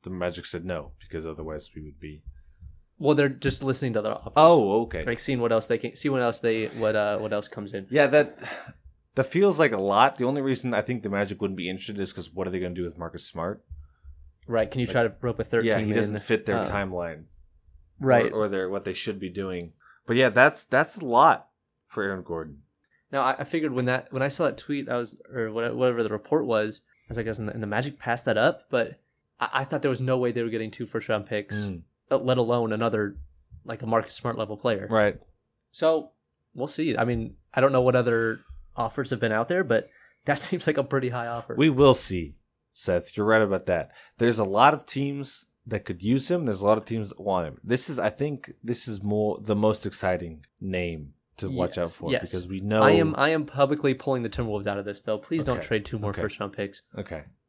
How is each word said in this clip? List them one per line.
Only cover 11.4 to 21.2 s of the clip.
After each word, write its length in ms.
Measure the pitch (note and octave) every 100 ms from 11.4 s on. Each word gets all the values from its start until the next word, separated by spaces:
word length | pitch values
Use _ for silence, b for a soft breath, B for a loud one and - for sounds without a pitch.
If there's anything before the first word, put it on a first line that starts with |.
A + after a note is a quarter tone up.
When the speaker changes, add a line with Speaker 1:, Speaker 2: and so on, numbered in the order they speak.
Speaker 1:
wouldn't 140 | G2+ F#2+
be 100 | F2
interested 300 | F#2+ - G#2
is 140 | F#2+
'cause 200 | - E2+
what 140 | F#2+ F#2
are 40 |
they 100 | F#2
gonna 140 | F2+
do 100 | F2
with 120 | F2 D#2
Marcus 260 | E2+ E2 -
Smart? 380 | E2 E2+ G#2 _ - b b b b - _ -
Speaker 2:
Right. 240 | A#2 A2
Can 100 | C3
you 60 | A#2+
Speaker 1:
Like, 60 |
Speaker 2:
try 100 | C3
to 120 | A2+ -
rope 200 | B2 A2+
a 40 |
third 200 | A2+ A#2
Speaker 1:
yeah, 140 | A2+ G#2
Speaker 2:
team 80 | G#2+
Speaker 1:
he 40 |
doesn't 220 | G#2+ G#2+
Speaker 2:
in? 60 | G#2+
Speaker 1:
fit 240 | - A2 -
their 120 | G2+
Speaker 2:
Uh, 80 | G2
Speaker 1:
timeline. 560 | G2+ G2 F2+ E2+ D#2 D#2+ - - _ _ - _ _
Speaker 2:
right. 320 | C3+ B2 A2+
Speaker 1:
Or, 100 | A2
or 40 | G#2
their, 200 | G2 F#2
what 140 | G2
they 80 | G2
should 260 | F2+ - G2
be 100 | F#2+
doing. 420 | F#2 F#2+ F2+ E2+ _ b b -
But 100 | A#2
yeah, 120 | B2+
that's, 360 | G#2+ C#3 D#3
that's 340 | - B2+ D#3+ -
a 60 |
lot 440 | D3+ A#2